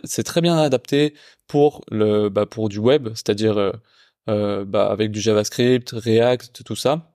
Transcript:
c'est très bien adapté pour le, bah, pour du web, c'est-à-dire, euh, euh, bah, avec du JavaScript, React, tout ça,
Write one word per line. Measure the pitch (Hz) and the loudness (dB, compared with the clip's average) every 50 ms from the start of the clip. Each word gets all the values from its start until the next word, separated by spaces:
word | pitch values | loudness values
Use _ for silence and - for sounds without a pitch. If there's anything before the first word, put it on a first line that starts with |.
| - | -4
c'est | - - - 110 | -8 -8 -8 -6
très | - - 170 170 | -4 -2 0 0
bien | 170 170 160 | 2 2 2
adapté | 156 147 127 123 - - 139 143 147 147 147 - - - _ _ _ | 2 2 0 -2 -2 0 0 0 0 0 -2 -6 -20 -20 _ _ _
pour | - - 147 143 151 - - - - | -4 0 2 2 2 2 -2 -10 -6
le, | 113 107 107 107 104 104 104 104 | -2 0 0 2 2 2 0 0
bah, | 98 104 104 | 0 -2 -2
pour | - - 113 110 107 | -2 -2 -4 -6 -4
du | 95 104 | -4 0
web, | 107 120 139 151 131 110 113 | 2 2 2 2 0 -4 -10
c'est-à-dire, | - - - 107 101 110 107 104 | -6 -4 -2 -2 0 0 0 0
euh, | 107 98 98 - 110 - _ _ _ _ _ _ _ _ 110 | 0 0 -2 -2 -6 -10 _ _ _ _ _ _ _ _ -4
euh, | 107 104 104 101 101 98 101 | -2 -2 -2 -2 -4 -4 -6
bah, | 98 98 104 101 101 | -4 0 0 0 0
avec | 101 98 110 110 | 0 0 -2 -2
du | 104 107 | -4 -2
JavaScript, | 101 113 107 107 107 - - - 123 123 127 127 123 - | 0 2 2 2 0 0 -2 0 2 2 2 2 0 -4
React, | 123 113 107 117 113 113 117 123 127 123 - - - - 117 | -12 -6 -2 2 2 4 4 4 2 0 -4 -8 -20 -18 -14
tout | - 113 | -12 -8
ça, | - - 123 147 165 165 _ _ | -2 0 0 0 -2 -4 _ _